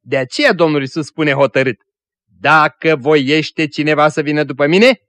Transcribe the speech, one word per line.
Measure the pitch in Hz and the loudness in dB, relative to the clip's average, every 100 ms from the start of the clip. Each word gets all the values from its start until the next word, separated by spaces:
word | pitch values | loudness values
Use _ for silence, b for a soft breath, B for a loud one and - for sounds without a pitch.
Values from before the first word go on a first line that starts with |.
De | 120 135 | -4 -4
aceea | 131 - 285 | -4 0 0
Domnul | 180 165 147 | 2 0 0
Iisus | 135 165 143 | -4 -8 -10
spune | - 151 | -4 -2
hotărât: | 135 139 135 131 113 _ _ _ _ _ 90 | 0 0 0 -2 -6 _ _ _ _ _ _
„Dacă | 135 156 151 _ 160 151 | 0 2 2 _ -2 0
voiește | 127 156 131 156 151 - 156 | 2 0 2 -2 -2 -6 -6
cineva | - 151 151 151 | -4 -2 2 0
să | 151 | 0
vină | 147 151 | -4 -4
după | 143 135 143 | -4 -2 0
mine | 180 247 262 | 4 4 2